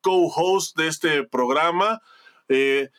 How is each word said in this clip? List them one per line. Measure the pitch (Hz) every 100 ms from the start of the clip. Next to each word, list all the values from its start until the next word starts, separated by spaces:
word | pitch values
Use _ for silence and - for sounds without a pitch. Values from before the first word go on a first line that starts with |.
co-host | 190 185 165 151 175 190 - -
de | 160
este | 160 165 147
programa. | 135 127 123 139 165 175 202 220 _ - - _ -
Eh, | 135 139 139 135